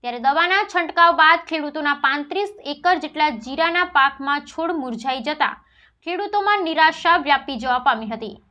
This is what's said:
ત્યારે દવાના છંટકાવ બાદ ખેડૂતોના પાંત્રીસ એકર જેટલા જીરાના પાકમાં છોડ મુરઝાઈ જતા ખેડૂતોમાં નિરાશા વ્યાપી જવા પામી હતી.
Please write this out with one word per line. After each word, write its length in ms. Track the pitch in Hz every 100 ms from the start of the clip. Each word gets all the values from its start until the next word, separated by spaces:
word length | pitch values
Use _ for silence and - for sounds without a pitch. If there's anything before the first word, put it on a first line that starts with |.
ત્યારે 200 | 247 240
દવાના 400 | 254 294 349 381
છંટકાવ 500 | 392 359 330 349 339 339
બાદ 260 | 302 285 -
ખેડૂતોના 500 | 320 294 294 294 285
પાંત્રીસ 500 | 277 285 294 349 403 - 277
એકર 220 | 285 349 359
જેટલા 260 | 302 311 302 226 247
જીરાના 400 | 277 330 339 349
પાકમાં 520 | 311 269 269 277 285 285
છોડ 220 | - 330 330
મુરઝાઈ 420 | 254 233 262 262 269
જતા 260 | 302 285 - _ _ _ _ -
ખેડૂતોમાં 560 | 359 403 415 403 415 330
નિરાશા 500 | 320 320 320 349 349
વ્યાપી 380 | 294 269 269 269
જવા 220 | 254 247
પામી 300 | 254 226 220
હતી. 220 | 226 220 208 _